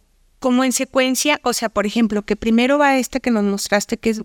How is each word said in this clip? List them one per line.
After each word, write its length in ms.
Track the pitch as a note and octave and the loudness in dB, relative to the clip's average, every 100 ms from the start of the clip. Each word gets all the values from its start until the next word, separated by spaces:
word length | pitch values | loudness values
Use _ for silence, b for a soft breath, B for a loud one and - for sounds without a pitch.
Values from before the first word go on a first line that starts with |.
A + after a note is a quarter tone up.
| _ _ _ _ | _ _ _ _
como 240 | C4 B3 | 0 2
en 80 | C4 | 0
secuencia, 680 | A#3+ C4 C4 C4 B3+ D4 D4 | -2 -2 0 0 0 0 0
o 100 | B3 | -2
sea, 160 | A#3 A3+ | -4 -4
por 160 | G#3+ G3+ | -2 -2
ejemplo, 380 | A3+ A3 G#3 | 0 0 0
que 120 | G3+ G3+ | -2 -2
primero 440 | A3+ A3+ B3 D4 | 0 2 2 2
va 180 | C#4 C4+ | 2 2
esta 220 | A#3+ C4 | -2 -4
que 100 | B3 | -2
nos 140 | A3 | 0
mostraste, 540 | G3+ G3+ - G3+ - A3+ | 0 -2 -2 -2 -2 -4
que 120 | A3+ | -2
es, 120 | A3 | -4